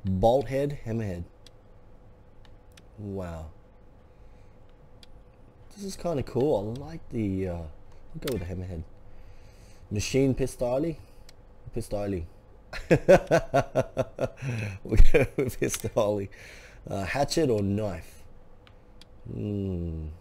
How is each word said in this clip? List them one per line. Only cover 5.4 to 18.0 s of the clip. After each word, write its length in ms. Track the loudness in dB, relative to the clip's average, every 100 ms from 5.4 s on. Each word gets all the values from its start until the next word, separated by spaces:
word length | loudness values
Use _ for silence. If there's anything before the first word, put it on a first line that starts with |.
| -20 -20 -20
This 100 | -12
is 120 | -12 -6
kinda 260 | -4 -2
cool. 540 | -2 0 2 0 -2 -8
I 20 |
like 280 | -10 -14 -8
the... 400 | -4 -2 -2 -4
Uh, 60 |
I'll 680 | -6 -10 -14 -18 -20 -14 -10
go 140 | -6
with 120 | -6 -6
the 80 |
hammerhead. 300 | -8 -8 -10 -12 -16 -18 -18 -18 -20 -20 -20 -20 -20 -6
Machine 440 | -4 0 2 2
pistoli? 640 | 2 -4 -4 -2 0 -2 -6 -16 -20 -20 -20 -20 -20 -10
Pistoli. 520 | -8 -6 -4 -4 -4 -6 -16 -20 -20 -14 -12 2
<laughs> 1900 | 2 8 6 6 0 2 -2 0 -2 -2 -4 -6 -4 -6 -6 -8 -6 -8 -10
We'll 160 | 2 12 12
go 140 | 12 6 0
with 220 | -4 -2
pistoli. 680 | -4 -4 -4 0 0 -2 -6 -12 -20 -20 -20 -18 -8
Uh, 160 | -6
hatchet 460 | -4 -2 0 2 2
or 120 | 2
knife? 600 | 0 -2 -4 -8